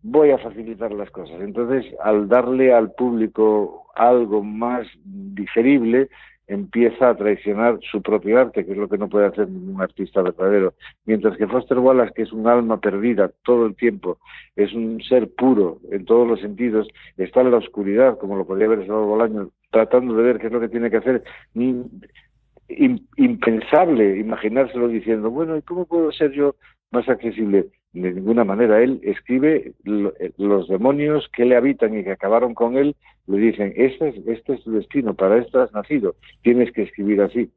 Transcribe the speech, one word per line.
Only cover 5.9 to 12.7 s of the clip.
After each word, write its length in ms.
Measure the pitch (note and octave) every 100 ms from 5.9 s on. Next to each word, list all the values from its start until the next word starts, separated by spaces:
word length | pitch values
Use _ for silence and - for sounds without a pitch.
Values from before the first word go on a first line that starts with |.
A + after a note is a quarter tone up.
| A#2+ C3+ _ - _ _
empieza 640 | G2+ G2 A#2 A#2 - B2+
a 60 | G#2+
traicionar 640 | G2+ G2+ G2+ G2+ A#2 A2 -
su 100 | G#2+
propio 380 | F#2+ G#2 G2 A#2
arte, 240 | B2+ G#2+
que 80 | F2
es 60 | G2
lo 100 | G2+
que 80 | G2
no 100 | G2+
puede 180 | G#2 G2+
hacer 220 | G2+ G2
ningún 320 | F#2 F#2 F#2+
artista 400 | F#2 - F#2+ G2
verdadero. 520 | F2+ F2 F#2+ G2+ F#2+ _ - _
Mientras 320 | - A2 G#2+ F#2
que 120 | G2+
Foster 300 | A#2+ - B2+
Wallace, 320 | B2+ C3 A2
que 80 | -
es 100 | A2
un 140 | A2 A2
alma 340 | A#2+ A#2